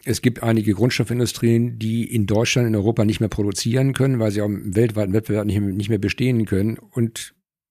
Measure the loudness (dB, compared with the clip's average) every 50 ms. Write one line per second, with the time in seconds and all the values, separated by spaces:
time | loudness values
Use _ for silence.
0 | -6 -6 -4 0 0 0 0 0 0 0 2 2 2 0 0 2 2 0 2 0
1 | -2 -2 0 -2 -2 -2 -2 -2 0 2 2 2 2 0 -4 -6 -4 -4 -2 -2
2 | -4 -2 0 -2 0 2 2 2 2 2 2 2 2 2 2 2 2 2 2 2
3 | 2 2 2 0 -2 -2 0 -2 -2 -2 -2 -2 -2 0 0 2 2 0 2 2
4 | 2 2 2 2 0 0 0 0 -2 -2 -4 -4 -6 -2 2 2 2 2 2 0
5 | -2 0 0 0 0 0 -2 -2 0 0 0 0 0 0 -2 -2 -2 0 0 0
6 | 0 -2 -2 0 0 0 2 0 0 0 0 0 0 0 -2 -6 -12 -8 -2 -2
7 | -2 -2 -2 -8 -14 -14 _ _ _ _ _ _ _ _